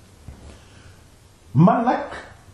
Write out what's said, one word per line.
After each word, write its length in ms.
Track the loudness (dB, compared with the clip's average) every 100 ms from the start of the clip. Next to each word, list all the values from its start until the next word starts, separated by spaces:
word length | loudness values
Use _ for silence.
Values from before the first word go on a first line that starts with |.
| -20 -20 -20 -20 -20 -20 -20 -20 -20 -20 -20 _ _ _ -4 2
Man 300 | 4 2 -2
nag, 140 | -4 -6 -16 -20 -20 -12